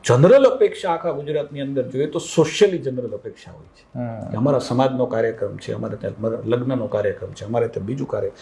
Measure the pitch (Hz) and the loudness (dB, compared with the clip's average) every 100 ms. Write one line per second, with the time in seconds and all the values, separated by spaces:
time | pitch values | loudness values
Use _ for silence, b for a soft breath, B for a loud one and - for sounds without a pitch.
0 | - 123 170 269 262 - 202 - 190 165 | 4 6 10 8 8 4 2 2 -4 -2
1 | 175 143 147 147 147 143 139 139 120 131 | -2 -6 -4 -4 -4 -8 -4 -4 -4 -2
2 | 151 170 - - 156 - 202 170 131 127 | -2 -4 -2 2 2 4 2 4 -4 -6
3 | 120 104 110 - - 78 - _ _ 123 | -8 -10 -12 -16 -20 -20 -20 _ _ -8
4 | 120 110 - 110 135 131 - 123 131 127 | -8 -8 -6 0 2 2 0 2 2 2
5 | 123 113 113 - 101 101 - 110 110 107 | -2 0 -2 -2 -6 -6 -8 -6 -6 -6
6 | 101 98 110 113 107 120 131 135 107 104 | -8 -4 -4 -4 -2 -2 0 -2 -2 -2
7 | 101 92 95 - 101 117 113 104 98 139 | -2 -4 -10 -12 -4 0 0 -4 -6 -6
8 | 135 107 101 B | -4 -4 -4 B